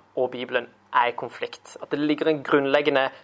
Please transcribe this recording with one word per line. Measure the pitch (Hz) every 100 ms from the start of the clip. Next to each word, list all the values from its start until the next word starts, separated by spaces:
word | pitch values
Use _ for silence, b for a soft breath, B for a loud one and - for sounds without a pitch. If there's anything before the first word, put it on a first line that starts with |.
| _ -
og | 127
Bibelen | 127 123 127 120 _ _
er | 131 120
i |
konflikt. | 120 120 - - - - -
At | -
det | 147
ligger | 151 147 156
en | 151
grunnleggende | 131 147 139 147 147 143 165 B